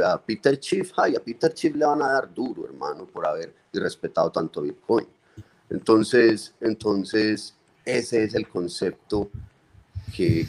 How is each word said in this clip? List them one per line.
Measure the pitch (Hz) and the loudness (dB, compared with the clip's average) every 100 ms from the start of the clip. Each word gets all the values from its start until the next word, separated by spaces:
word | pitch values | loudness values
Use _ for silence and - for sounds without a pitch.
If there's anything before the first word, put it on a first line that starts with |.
a | 87 85 | 2 2
Peter | - 110 143 139 | -2 0 2 0
Schiff. | - 196 180 - | 0 -4 -2 0
Ay, | - - | 0 0
a | |
Peter | - 117 160 | -6 -2 -2
Schiff | - 160 147 | 2 -2 2
le | 151 | 2
van | 147 | 2
a | 135 | 2
dar | 135 95 | 0 -2
duro, | 95 127 - 67 | -6 -6 -6 -10
hermano, | 67 69 73 92 | -8 -8 -8 -12
por | 85 80 | -4 -4
haber | 78 82 - _ | -4 -8 -14 _
irrespetado | 95 90 - 82 - 85 | -4 -4 -4 -4 0 0
tanto | - 82 - | 0 -4 -4
Bitcoin. | - - - 117 - _ _ - - _ - | -6 -6 0 0 0 _ _ -20 -20 _ -10
Entonces, | 90 - 110 107 123 117 104 - - | -4 4 4 6 6 6 4 -4 -4
entonces, | 117 110 107 98 92 107 107 104 - - _ _ - | -4 -2 -2 -2 0 0 0 -2 -6 -20 _ _ -4
ese | 117 117 117 | -2 0 0
es | 107 98 | 0 -2
el | 107 | -4
concepto | 95 87 - 95 - - 104 101 - - _ _ - _ 92 - - | -4 -6 -4 -4 -4 -4 -4 -4 -8 -16 _ _ -20 _ -12 -8 0
que, | 85 82 | 2 2